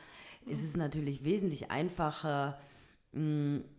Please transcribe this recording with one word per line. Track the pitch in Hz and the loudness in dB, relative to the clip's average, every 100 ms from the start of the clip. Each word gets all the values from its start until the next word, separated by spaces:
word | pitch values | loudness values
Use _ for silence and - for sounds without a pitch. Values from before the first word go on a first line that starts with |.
| - - - - | -20 -18 -18 -16
ist | - 147 | -6 -4
es | 156 151 | -2 0
natürlich | 151 151 143 139 | 0 0 -2 0
wesentlich | 143 202 185 143 - | 2 4 4 0 -2
einfacher, | 123 175 175 156 - 156 143 139 139 - - - - _ | 0 0 2 0 0 0 2 0 -2 -12 -20 -20 -20 _
mm, | - 151 151 143 143 - | -2 0 2 2 0 -2